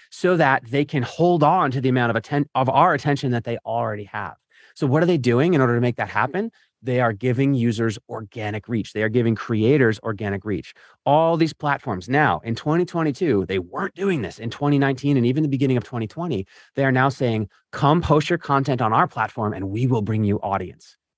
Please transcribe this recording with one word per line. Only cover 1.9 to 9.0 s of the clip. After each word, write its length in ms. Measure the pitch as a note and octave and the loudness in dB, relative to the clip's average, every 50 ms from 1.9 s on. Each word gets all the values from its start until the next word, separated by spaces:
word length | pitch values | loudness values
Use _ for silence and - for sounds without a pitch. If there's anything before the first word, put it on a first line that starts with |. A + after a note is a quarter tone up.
| B2 B2+ B2 A#2 | 2 2 2 0
of 60 | A2+ | 0
atten-, 340 | A2+ A2 - - D3 D3 - _ | -2 -4 -2 -2 -2 -2 -2 _
of 140 | - B2+ A#2+ | -2 0 2
our 240 | C3 C3+ D#3 F#3 E3 | 2 4 4 4 2
attention 380 | C3 - D3 C#3+ C#3 - C3+ | 2 0 -2 -2 0 -2 -2
that 140 | B2 A#2 G#2 | -2 -2 -2
they 120 | - A#2 A2+ - | -4 -8 -8 -6
already 400 | - A2+ A#2 A#2+ A2+ A2 G#2 G#2 | -6 -4 -4 -4 -4 -6 -8 -10
have. 300 | F#2+ - A2 G2+ E2+ - - _ _ _ _ _ _ _ | -10 -10 -10 -10 -10 -12 -16 _ _ _ _ _ _ _
So 120 | - - | -4 -2
what 160 | C#3 B2 D#3 E3 | 0 2 4 4
are 40 | |
they 120 | E3+ F3+ D#3 | 4 2 2
doing 360 | A#2+ B2 A#2 A#2+ C#3+ E3+ F#3 | 2 2 2 4 4 4 4
in 80 | D3 C3 | 4 4
order 120 | A#2+ A#2+ | 4 2
to 60 | A#2+ | 2
make 160 | A#2+ B2 A2+ | 2 0 0
that 140 | - A2 G2+ | -2 -6 -4
happen? 400 | - G#2+ A2 C3+ D3 F3+ G#3+ A#3 - _ _ _ _ _ - | 0 0 0 0 -2 -4 -6 -6 -8 _ _ _ _ _ -8
They 160 | B2+ B2 B2 | -4 -2 0
are 120 | B2 A#2 A2 | 0 0 -2
giving 420 | G2+ - B2+ B2 A#2 C#3 C#3 C#3+ | -2 -2 -2 0 2 2 2 2
users 420 | C3 A#2 A#2+ A2+ G#2 A#2 A2+ G#2 - - - | 2 2 0 0 0 -2 -2 -2 -4 -10 -14
organic 600 | A#2 A2+ A2 G2+ _ A#2 G#2+ G#2+ G#2 G#2+ - - | -14 -14 -14 -14 _ -10 -8 -6 -6 -8 -6 -4
reach. 240 | A#2+ A2+ G2+ - - | -4 -4 -4 -4 -4
They 120 | G#2+ | -2